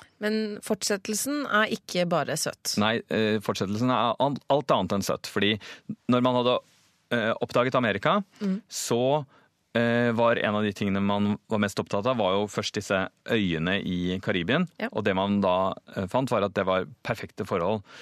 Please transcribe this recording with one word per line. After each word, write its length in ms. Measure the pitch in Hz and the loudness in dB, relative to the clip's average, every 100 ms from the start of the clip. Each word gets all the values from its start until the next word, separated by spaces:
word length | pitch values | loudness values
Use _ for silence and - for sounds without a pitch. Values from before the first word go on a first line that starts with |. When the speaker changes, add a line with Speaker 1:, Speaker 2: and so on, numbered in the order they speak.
| - _ | -20 _
Speaker 1:
Men 380 | 214 220 214 208 | -4 -2 -4 -8
fortsettelsen 840 | - 208 - 202 202 208 269 294 269 | -6 -4 -2 -4 -4 -4 -4 -4 0
er 240 | 208 214 | 0 0
ikke 320 | 220 - 180 175 | -2 -4 -2 0
bare 300 | 170 127 151 | 0 -2 -2
søt. 380 | - - - - | -4 -6 -4 2
Speaker 2:
Nei, 200 | 110 113 - | 2 2 0
eh, 300 | 98 110 107 | 0 2 0
fortsettelsen 500 | 101 104 95 107 123 | -2 -2 -2 0 0
er 240 | 123 117 - | 2 0 0
an-, 160 | 135 127 - | 0 -2 0
alt 200 | 139 143 | 0 2
annet 220 | 127 92 | 0 2
enn 100 | 101 | -2
søt, 240 | - 71 - | -2 -4 -4
fordi 280 | 104 101 107 - - - - - | 0 2 0 -4 -16 -12 -8 0
når 140 | 123 | 2
man 120 | 127 123 | 4 2
hadde, 220 | 123 123 - _ _ _ _ | 2 0 -2 _ _ _ _
eh, 220 | 120 110 - | -2 0 -2
oppdaget 340 | - 127 127 | 0 2 2
Amerika, 480 | 131 120 98 151 202 196 - | 2 2 2 2 0 -2 -6
Speaker 1:
Mm. 200 | 202 190 - | -4 -4 -6
Speaker 2:
så, 560 | - - 117 127 151 139 _ _ _ _ | -10 -2 0 2 0 -2 _ _ _ _
eh, 380 | 117 117 120 120 | 0 2 2 2
var 240 | 113 117 117 | 4 4 4
en 180 | 107 | 2
av 80 | 104 | 2
de 100 | 104 | 0
tingene 300 | 101 101 95 | 0 -2 0
man 360 | 101 101 104 104 - | 0 2 0 0 -2
var 100 | 107 | 0
mest 220 | 101 - | 0 -2
opptatt 260 | 95 101 113 | -4 -2 0
av, 100 | 123 | 0
var 140 | 95 | 2
jo 140 | 98 104 | 2 0
først 280 | - 104 | -4 -4
disse 340 | 107 - 95 95 - - | -6 0 0 0 -8 -2
øyene 560 | 117 95 80 82 98 | 0 2 0 0 0
i 360 | - 90 90 95 | -2 -2 -2 -2
Karibien, 480 | 110 95 87 151 180 - | -2 -2 0 0 0 -4
Speaker 1:
Ja. 100 | 220 | -6
Speaker 2:
og 120 | - | -2
det 100 | 107 95 | 0 0
man 240 | 98 101 | 2 2
da, 340 | 95 92 95 - - - | 2 2 0 -4 -8 -6
eh, 100 | 92 | -2
fant 240 | 123 135 | -2 0
var 140 | 113 | 0
at 100 | 98 | 0
det 100 | 101 | 0
var 200 | 95 92 76 - | 0 0 -2 -8
perfekte 420 | - 110 - - 101 | -6 -4 -6 -10 -4
forhold 360 | 98 87 107 - - | -2 0 -2 -6 -18